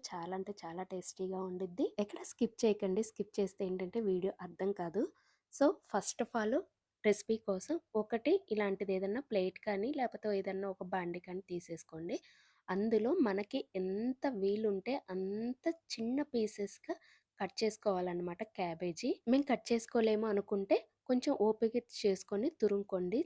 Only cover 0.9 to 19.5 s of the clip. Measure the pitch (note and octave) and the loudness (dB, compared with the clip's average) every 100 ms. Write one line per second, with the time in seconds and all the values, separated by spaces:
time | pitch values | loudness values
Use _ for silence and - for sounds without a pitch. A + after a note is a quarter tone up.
0.9 | F#3 - - F#3 F#3+ F#3+ F3+ F#3 F3+ E4+ | -8 -8 -6 -4 -4 -4 -4 -4 -2 -2
1.9 | - G#3 - - - A3+ - A3+ G#3 G3 | -2 -4 -6 -10 -2 -2 2 2 2 0
2.9 | F#3+ A3 - G3 - G3 - F#3+ F#3 F3+ | 0 -2 -4 -6 -2 -4 -2 -4 -4 -4
3.9 | A#3 G#3+ F#3 G3 - F3+ E3+ G3 G3+ E3+ | -2 0 0 0 -4 -10 -2 -2 -2 -2
4.9 | F#3 E4+ - _ _ _ - C#4 F#4+ - | -2 -4 -6 _ _ _ 4 4 4 -2
5.9 | G3+ - - A3+ A#3 G#3+ C#4 - _ _ | -2 -2 -2 -2 -2 0 0 -2 _ _
6.9 | _ G#3+ G3+ - A3 - F#3+ - E4 - | _ 2 4 2 0 0 -2 -2 -4 -2
7.9 | G#3+ G#3+ A#3 C#4+ F#4+ - G#3+ G3+ G3 G3+ | -4 -2 0 4 2 2 0 0 0 0
8.9 | F#3+ G3 A3+ - G3+ F#3 - - G3 A3+ | 0 0 -4 -2 0 0 -2 -4 -2 -2
9.9 | D4+ A#3+ - G#3+ G3 G3 F#3+ G3 F#3 F#3 | 0 -2 -2 -2 -2 -2 -4 -4 -6 -4
10.9 | F#3+ F3 F3 F#3 F3+ - F3 - E3 - | -2 -2 -4 -8 -10 -6 -8 -8 -12 -10
11.9 | D#3+ E3+ C4+ - _ _ _ - F#3 A3 | -10 -6 -6 -8 _ _ _ -4 0 4
12.9 | A3 A3+ F#4 A#3 F#3+ G#3+ C4+ - F#3+ F#3 | 4 4 4 2 0 -2 -6 -4 -4 -2
13.9 | G3 A#3+ B3+ C#4+ A3 G3 G#3 A3 G3 A#3 | -2 -2 -2 -2 0 0 2 0 0 -2
14.9 | C4+ - F#3 F#3+ G#3 A#3 B3+ E4 E4 - | -4 -4 -4 -2 -2 -4 -2 -2 -4 -6
15.9 | - A3+ C4+ D4 A#3+ G#3+ - G3+ - - | -6 -2 -2 0 0 0 -2 -6 -6 -8
16.9 | E4+ _ _ _ - F#3+ - A3 G#3 G#3+ | -10 _ _ _ -8 -6 -2 -2 0 0
17.9 | F#3 F3+ F3 F3 F3 A3 - F3 E3 F3+ | 0 0 -2 -4 -6 -8 -4 -4 -2 -4
18.9 | E3 B3 F#4 - C4 C#4 | -2 -2 -2 2 4 4